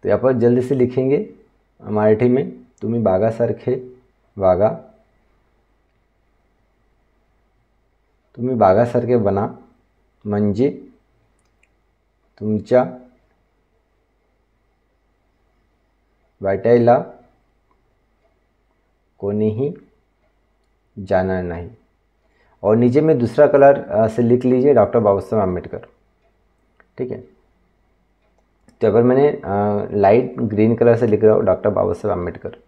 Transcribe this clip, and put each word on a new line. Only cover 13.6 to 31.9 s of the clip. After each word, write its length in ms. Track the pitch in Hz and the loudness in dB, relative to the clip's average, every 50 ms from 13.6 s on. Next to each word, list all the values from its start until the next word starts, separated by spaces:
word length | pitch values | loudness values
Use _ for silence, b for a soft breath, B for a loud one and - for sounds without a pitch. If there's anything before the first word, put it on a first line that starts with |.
| _ _ _ _ _ _ _ _ _ _ _ _ _ _ _ _ _ _ _ _ _ _ _ _ _ _ _ _ _ _ _ _ _ _ _ _ _ _ _ _ _ _ _ _ _ _ _ _ _ _ _ _ _ _ _ _ 98 | _ _ _ _ _ _ _ _ _ _ _ _ _ _ _ _ _ _ _ _ _ _ _ _ _ _ _ _ _ _ _ _ _ _ _ _ _ _ _ _ _ _ _ _ _ _ _ _ _ _ _ _ _ _ _ _ -6
वाटायला 600 | 98 98 92 - 113 120 120 117 117 120 139 175 - - - _ _ _ _ _ _ _ _ _ _ _ _ _ _ _ _ _ _ _ _ _ _ _ _ _ _ _ _ _ _ _ _ _ _ _ _ _ _ _ _ | -4 -4 -2 0 2 2 4 4 4 2 2 0 -6 -16 -20 _ _ _ _ _ _ _ _ _ _ _ _ _ _ _ _ _ _ _ _ _ _ _ _ _ _ _ _ _ _ _ _ _ _ _ _ _ _ _ _
कोणीही 560 | - 101 101 107 107 107 101 107 135 147 180 - _ _ _ _ _ _ _ _ _ _ _ _ _ _ _ _ _ _ _ _ _ _ _ 110 | -8 -6 -4 -2 -2 -2 -2 -2 -6 -6 -6 -10 _ _ _ _ _ _ _ _ _ _ _ _ _ _ _ _ _ _ _ _ _ _ _ -16
जाणार 440 | 98 92 101 92 101 95 92 92 90 | -8 -2 -2 0 0 0 -4 -4 -6
नाही।" 280 | 87 85 82 90 107 120 _ _ _ _ _ _ _ _ _ _ _ _ _ _ _ _ _ - | -6 -8 -10 -12 -14 -18 _ _ _ _ _ _ _ _ _ _ _ _ _ _ _ _ _ 0
और 140 | 98 110 | 2 2
नीचे 240 | 113 120 123 120 147 | 4 4 2 2 2
में 180 | 151 160 156 131 | 2 2 2 2
दूसरा 280 | 120 113 - - 151 | 0 -2 2 2 2
कलर, 340 | 135 - 143 139 139 139 - | 4 6 6 6 6 6 4
अ, 260 | - - - 104 113 | -2 -4 -2 0 0
से 160 | 110 110 - 120 | 0 0 -2 0
लिख 220 | 117 120 123 123 | 2 2 2 2
लीजिए 300 | 127 127 127 127 147 139 | 0 0 2 2 2 4
डॉक्टर 240 | 117 104 98 - 120 | 4 2 2 2 0
बाबा 220 | 107 104 98 98 | 2 2 0 0
साहब 220 | 92 - - 110 101 | -2 -4 -2 -2 -2
आम्बेडकर। 380 | 92 90 87 - - - 85 - _ _ _ _ _ _ _ _ _ _ _ _ _ _ _ _ _ _ _ _ _ _ - | -2 -4 -6 -8 -12 -14 -16 -16 _ _ _ _ _ _ _ _ _ _ _ _ _ _ _ _ _ _ _ _ _ _ -12
ठीक 120 | 127 123 | -10 -10
है, 140 | - - - - _ _ _ _ _ _ _ _ _ _ _ _ _ _ _ _ _ _ _ _ _ _ _ _ _ _ _ _ _ _ | -10 -14 -14 -20 _ _ _ _ _ _ _ _ _ _ _ _ _ _ _ _ _ _ _ _ _ _ _ _ _ _ _ _ _ _
तो 20 | - | -2
यहाँ 100 | 110 98 | 0 2
पर 100 | 117 120 | 2 2
मैंने, 260 | 123 127 131 143 147 | 2 2 4 2 2
अ, 120 | - - - - 98 101 104 104 104 104 98 90 - | 0 -2 -8 -6 -4 -2 -2 -2 -2 -4 -6 -4 -2
लाइट 480 | 104 98 98 104 120 131 127 - 131 | 2 2 4 4 2 2 -2 -6 -6
ग्रीन 340 | 123 107 107 101 107 113 117 | -6 -4 0 0 2 2 2
कलर 220 | 113 120 120 117 | 2 2 2 2
से 100 | 113 123 | 2 2
लिख 180 | 113 107 104 110 | 0 0 4 4
रहा 100 | 110 110 | 4 4
हूँ 100 | - - | 4 2
डॉक्टर 260 | 95 92 - - 104 | 0 -2 0 -2 -2
बाबा 220 | 98 98 98 95 | -2 0 -2 -2